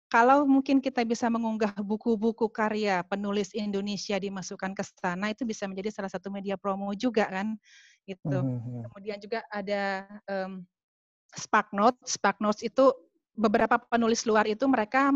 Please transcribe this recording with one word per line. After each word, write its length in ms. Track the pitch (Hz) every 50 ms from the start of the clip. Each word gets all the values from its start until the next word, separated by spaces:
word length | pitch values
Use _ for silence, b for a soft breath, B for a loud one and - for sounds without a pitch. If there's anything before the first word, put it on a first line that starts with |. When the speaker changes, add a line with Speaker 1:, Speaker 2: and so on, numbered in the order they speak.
| _
Speaker 1:
Kalau 400 | - - 233 233 254 269 285 294
mungkin 320 | 269 269 269 269 - 277
kita 240 | 269 262 262 - 247
bisa 240 | 233 226 233 - 247 233 233
mengunggah 400 | 226 233 220 220 214 220 202 202 208
buku-buku 640 | 208 196 220 208 - 240 226 202 220 226 220 - 233 214 -
karya 480 | - 214 214 214 214 214 202 190 180 175 -
penulis 400 | 202 202 202 202 202 208 196 - -
Indonesia 560 | 226 214 208 196 196 202 208 202 175 - - 202 190
dimasukkan 560 | 196 202 196 190 180 - 202 - 190 190 196
ke 80 | 202 196 - _ _
sana, 320 | - 180 175 185 208 214 220
itu 80 | - 269 220
bisa 160 | 214 - 208
menjadi 240 | 196 190 190 190 220
salah 240 | - - 196 185 -
satu 160 | 180 - 196
media 240 | 196 202 196 196 196
promo 400 | 190 - 202 190 196 196 202 202
juga 320 | 196 254 254 214 220 190
kan, 320 | - 190 190 202 220 220 - b b b b b b b b b
gitu. 400 | 196 190 - - 156 139 135 135
Speaker 2:
Hmm, 80 | 131 123
hmm, 80 | 120
hmm. 200 | 113 127 120 120 113
Speaker 1:
Kemudian 320 | 117 - 202 196 - 202
juga 240 | 202 208 202 226 226 - -
ada, 560 | 208 208 196 202 202 202 196 196 190 190 196 196 208 208 - -
em, 320 | 196 190 190 190 190 185 180 - _ _ _ _ _ _ _ _ _ _ _ _ -
Spark 380 | - - - - 214 202 - 202
Notes. 420 | 202 208 247 254 _ - - -
Spark 220 | - - 196 190 -
Notes 220 | 214 208 208 - 233
itu 300 | 220 - - 269 262 - - - _ _ _ _ _ -
beberapa 420 | - 214 214 208 226 226 226 247 233
penulis 420 | - - 233 233 233 220 233 - -
luar 220 | 233 214 214 214
itu 160 | 214 208 - 277 269
mereka 400 | 262 226 214 - - 262 277 277 277